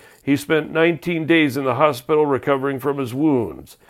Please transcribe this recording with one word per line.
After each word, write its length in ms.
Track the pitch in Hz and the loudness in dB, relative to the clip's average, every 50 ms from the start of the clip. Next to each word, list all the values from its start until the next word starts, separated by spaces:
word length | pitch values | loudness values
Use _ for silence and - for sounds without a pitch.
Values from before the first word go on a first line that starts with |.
| - - - - | -16 -20 -20 -6
he 140 | - 139 143 | -2 -2 0
spent 360 | 139 - - 160 156 - - | 0 0 0 -2 -2 -2 -2
nineteen 540 | - 160 165 170 165 - - 175 175 160 160 | 0 0 2 2 0 -2 -4 -4 -4 -2 0
days 320 | 139 165 165 151 139 117 | 2 4 4 4 2 0
in 60 | 139 135 | -2 -2
the 120 | 131 120 | -2 0
hospital 520 | 127 156 151 135 123 - - 156 151 151 | 2 2 2 2 -2 -2 0 2 2 2
recovering 520 | 143 135 120 - 147 139 135 135 139 135 127 | 2 0 0 0 0 0 0 0 -2 -4 -4
from 200 | 123 143 139 143 | -4 -4 -4 -4
his 140 | 135 113 120 | -4 -6 -4
wounds. 640 | 135 156 156 139 123 107 82 69 65 - - - _ _ | 0 0 2 2 2 0 -2 -6 -12 -18 -20 -20 _ _